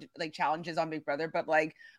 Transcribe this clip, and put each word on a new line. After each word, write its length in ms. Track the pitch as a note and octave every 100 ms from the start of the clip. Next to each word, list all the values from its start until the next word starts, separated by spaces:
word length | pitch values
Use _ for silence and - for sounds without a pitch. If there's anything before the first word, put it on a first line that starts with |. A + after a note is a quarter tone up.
| B2 -
like, 140 | D#3+
challenges 460 | - D3+ D#3+ E3+ E3
on 120 | D#3+
Big 140 | D#3
Brother, 240 | D3 C#3+ D#3+
but, 220 | E3+ C#3+
like, 260 | D#3 D#3 - -